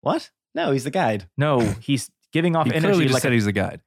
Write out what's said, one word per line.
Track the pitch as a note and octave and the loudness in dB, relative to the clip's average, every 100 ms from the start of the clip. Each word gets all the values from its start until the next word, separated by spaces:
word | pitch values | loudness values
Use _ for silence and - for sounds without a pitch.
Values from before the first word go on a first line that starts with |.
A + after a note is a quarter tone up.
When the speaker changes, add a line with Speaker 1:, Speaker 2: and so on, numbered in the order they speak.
Speaker 1:
What? | - D#4+ - _ _ | -2 -4 -6 _ _
No, | - E3 | -6 -2
he's | C#3 | -2
the | B2 | -2
guide. | F#3+ C#3+ G#2+ F#2 - | -2 0 -2 -6 -4
Speaker 2:
No, | D3 C3+ A2+ G#2 | 0 2 0 -2
he's | - C#3 - _ _ | -2 -4 -4 _ _
giving | D3+ E3+ E3 | -2 0 2
off | D3 | 0
Speaker 3:
He | |
Speaker 2:
energy | D#3+ E3 | 0 2
Speaker 3:
clearly | F#3+ D3 | 2 2
just | |
Speaker 2:
like | C3 | 2
Speaker 3:
said | C#3 | 2
Speaker 2:
a, | A#2+ | 2
Speaker 3:
he's | G#2 | 2
the | |
guide. | G2+ F#2 - | 0 -4 -6